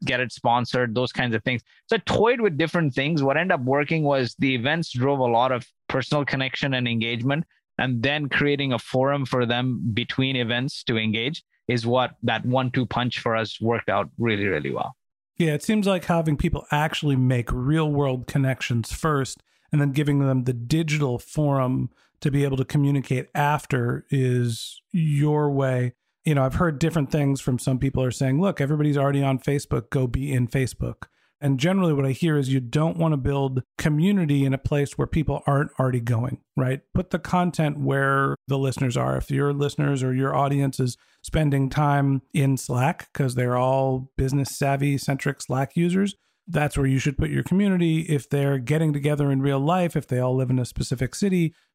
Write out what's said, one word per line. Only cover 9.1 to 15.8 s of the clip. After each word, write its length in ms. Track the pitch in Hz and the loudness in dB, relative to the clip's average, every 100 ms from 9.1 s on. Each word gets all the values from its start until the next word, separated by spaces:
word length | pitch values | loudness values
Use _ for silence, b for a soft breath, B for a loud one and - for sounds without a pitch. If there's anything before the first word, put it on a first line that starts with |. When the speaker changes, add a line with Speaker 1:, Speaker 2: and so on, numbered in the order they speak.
| 143 | 0
Speaker 1:
for 220 | 131 131 117 | -2 0 0
them 440 | 120 127 117 110 | 0 0 -2 -4
between 420 | 107 120 - 131 131 | -4 -4 -2 -2 0
events 480 | 113 120 135 - | -2 -2 -4 -8
to 140 | - 113 | -4 -2
engage 440 | 110 113 123 165 _ _ - | 0 -2 -4 -6 _ _ -4
is 200 | 123 117 | -2 0
what 280 | 127 123 - | 0 0 -2
that 220 | 117 113 | -2 -2
one-two 420 | 120 127 127 131 117 | 0 0 0 -2 -2
punch 320 | - 123 - | -2 -2 -2
for 160 | 120 | -2
us 260 | 113 107 - | 0 -2 -4
worked 280 | 110 113 - | -2 -2 0
out 220 | 101 98 - | -2 -2 -2
really, 280 | 117 101 101 | -2 0 0
really 260 | 78 69 | -2 -2
well. 220 | 60 - - _ _ _ - | -4 -6 -10 _ _ _ -2
Speaker 2:
Yeah, 180 | 165 | 0
it 80 | 151 | 0
seems 240 | - 214 | 0 0